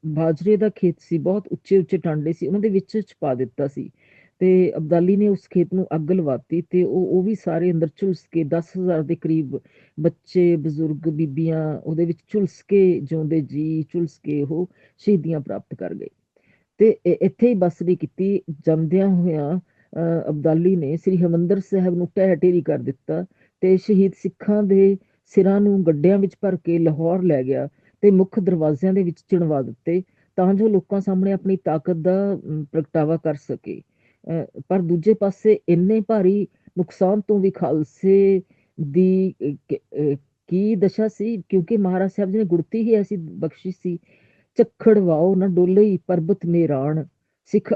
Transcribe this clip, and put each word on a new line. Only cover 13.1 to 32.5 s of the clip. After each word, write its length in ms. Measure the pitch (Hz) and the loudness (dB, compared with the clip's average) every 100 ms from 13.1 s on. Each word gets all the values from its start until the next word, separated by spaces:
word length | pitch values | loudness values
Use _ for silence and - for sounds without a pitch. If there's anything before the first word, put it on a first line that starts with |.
| 160 156 160 | -4 -2 -2
ਜੀ 440 | 127 143 156 160 151 | -4 -4 -4 -4 -4
ਝੁਲਸ 280 | 175 170 - | -4 -6 -8
ਕੇ 200 | - 147 | -8 -4
ਉਹ 280 | 143 156 185 _ _ _ | -4 -4 -8 _ _ _
ਸ਼ਹੀਦੀਆਂ 420 | - 190 156 156 | 0 0 0 -6
ਪ੍ਰਾਪਤ 340 | 135 98 - | -6 -10 -12
ਕਰ 200 | - 90 | -12 -10
ਗਏ। 120 | 95 - _ _ _ _ _ _ - | -10 -14 _ _ _ _ _ _ 2
ਤੇ 180 | 220 - 180 | 4 4 0
ਇ-, 100 | 160 | 0
ਇੱਥੇ 260 | 190 - 240 | 0 2 2
ਹੀ 60 | |
ਬਸ 180 | 208 180 - | 2 0 -2
ਨਹੀਂ 140 | 175 180 | -2 -2
ਕੀਤੀ, 440 | 156 - 190 202 - 147 - | -4 -4 -2 -2 -6 -6 -2
ਜਾਂਦਿਆਂ 420 | 160 160 185 196 | 0 0 0 2
ਹੋਇਆਂ, 500 | 180 175 156 143 180 | 2 0 -2 -2 -4
ਅਹ, 720 | - _ _ - 165 165 - | -8 _ _ -6 -4 -2 -4
ਅਬਦਾਲੀ 480 | 151 160 160 180 185 | -2 0 2 2 0
ਨੇ 200 | 139 160 | -2 -4
ਸ੍ਰੀ 200 | 196 185 | 0 0
ਹਰਿਮੰਦਰ 440 | 175 170 175 196 | 2 0 0 -2
ਸਾਹਿਬ 340 | - 190 180 | -2 -2 0
ਨੂੰ 140 | 175 175 - | -2 -4 0
ਢਹਿ 200 | 190 160 | 0 2
ਢੇਰੀ 260 | 180 175 | 2 2
ਕਰ 160 | 160 143 | 0 -4
ਦਿੱਤਾ 480 | 123 139 - 160 185 _ _ _ | -4 -8 -8 -8 -8 _ _ _
ਤੇ 160 | 185 190 | 2 2
ਸ਼ਹੀਦ 360 | - 196 196 - | 4 4 2 0
ਸਿੱਖਾਂ 460 | 180 - - 208 | -10 -6 -2 0
ਦੇ 340 | 202 196 196 196 _ _ _ | 2 4 4 2 _ _ _
ਸਿਰਾਂ 340 | 196 185 202 | 2 4 4
ਨੂੰ 260 | 202 196 165 | 2 2 2
ਗੱਡਿਆਂ 320 | 147 175 196 | 2 2 2
ਵਿੱਚ 140 | 196 - | 0 -2
ਭਰ 160 | 196 185 | -4 -4
ਕੇ 220 | - 170 | -2 0
ਲਾਹੌਰ 440 | 165 151 165 185 | 0 0 -2 0
ਲੈ 220 | 180 139 | 2 0
ਗਿਆ 240 | 131 131 139 _ _ _ | 0 -4 -6 _ _ _
ਤੇ 100 | 202 | 4
ਮੁੱਖ 300 | 190 190 220 | 4 2 0
ਦਰਵਾਜ਼ਿਆਂ 520 | 180 170 156 143 190 | -2 0 0 0 0
ਦੇ 100 | 196 | 0
ਵਿੱਚ 160 | 175 160 - | -2 -6 -2
ਚਿਣਵਾ 320 | 180 165 143 | 0 0 -2
ਦਿੱਤੇ 400 | 120 117 - 180 185 _ _ - | -4 -8 -4 -4 -6 _ _ -2
ਤਾਂ 180 | 185 | 0
ਜੋ 140 | 196 220 | 2 2
ਲੋਕਾਂ 320 | 196 - 196 | 0 -2 -4
ਸਾਹਮਣੇ 320 | 190 190 190 | -2 0 0
ਆਪਣੀ 240 | 190 190 190 | -2 -2 -4
ਤਾਕਤ 400 | 165 156 180 165 | -2 -4 -2 -2
ਦਾ, 380 | 180 190 202 | -2 -2 -2
ਅਮ, 300 | 185 - | -6 -6